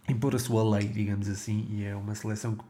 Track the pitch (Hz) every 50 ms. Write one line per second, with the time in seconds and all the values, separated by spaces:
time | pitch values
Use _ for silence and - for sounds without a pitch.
0 | - - 131 110 131 139 127 120 120 - 117 110 110 110 104 101 101 104 107 107
1 | 104 101 101 101 98 101 98 98 - 110 107 107 110 107 104 104 101 101 101 101
2 | 101 104 107 104 - 110 107 104 - 117 110 110 - -